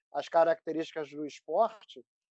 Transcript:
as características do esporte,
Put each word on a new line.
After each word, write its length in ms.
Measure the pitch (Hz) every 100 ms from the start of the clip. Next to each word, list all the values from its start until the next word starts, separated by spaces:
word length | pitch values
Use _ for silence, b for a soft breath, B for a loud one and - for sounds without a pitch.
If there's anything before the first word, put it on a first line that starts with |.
| _
as 180 | 143 -
características 800 | 165 165 160 - 160 160 160 143
do 160 | 143 147
esporte, 800 | - - 170 226 - - - - _ _